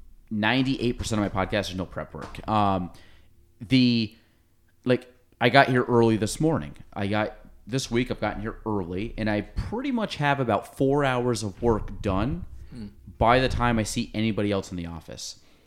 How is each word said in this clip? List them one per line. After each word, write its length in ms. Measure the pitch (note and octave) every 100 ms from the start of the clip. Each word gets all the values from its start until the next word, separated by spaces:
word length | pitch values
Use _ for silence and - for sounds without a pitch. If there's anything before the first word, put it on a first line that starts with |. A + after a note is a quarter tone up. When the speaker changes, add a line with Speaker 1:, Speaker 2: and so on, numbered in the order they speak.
| - - -
Speaker 1:
ninety-eight 680 | G#2+ G#2+ B2+ C3 C3 A#2 A#2
percent 240 | G2 G#2
of 100 | G2
my 120 | G2 F#2
podcast. 220 | G#2+ F2+
There's 80 | F#2
no 100 | F2+
prep 280 | - D2
work. 320 | - - - -
Um, 420 | G#2+ G2+ F#2+ F2 - - - - - - _
the, 520 | A2 C3 B2 A#2 G#2 - _ _ _ _ _ _
like, 240 | - B2 - _ _ -
I 100 | B2
got 200 | C3+ C3+
here 140 | B2+
early 340 | A#2+ A#2+ A#2 A2
this 220 | G#2+ -
morning. 320 | D#3 D#3+ C#2+ - -
I 140 | - G2+
got, 300 | G#2+ G#2+ - - - -
this 220 | C3 -
week 220 | A#2 B2+
I've 80 | A2+
gotten 220 | G#2+ G2+
here 160 | G#2+ - A2
early, 480 | G#2 E2+ F#2 A2+ -
and 120 | G#2+
I 120 | G#2+
pretty 500 | G2 - - A3 C#4
much 260 | A#3+ G#3 -
have 220 | C#3+ C3+
about 340 | A#2+ G2+ - -
four 280 | C3+ C#3+ C#3
hours 380 | B2 B2 A2
of 180 | G#2 -
work 400 | A#2+ G#2+ - G2
done 440 | G#2 F#2+ A#2+ E3+ F#3 - -
Speaker 2:
Hmm. 160 | B2 G2+ - - -
Speaker 1:
by 220 | A2+ B2+
the 80 | C3
time 300 | - A#2+ A#2
I 40 |
see 280 | G#2 A#2+ G#2
anybody 380 | G#2+ A2+ G#2+ G#2
else 200 | G2 -
in 60 | F2+
the 80 | E2+
office. 540 | E2 - B1 - - - -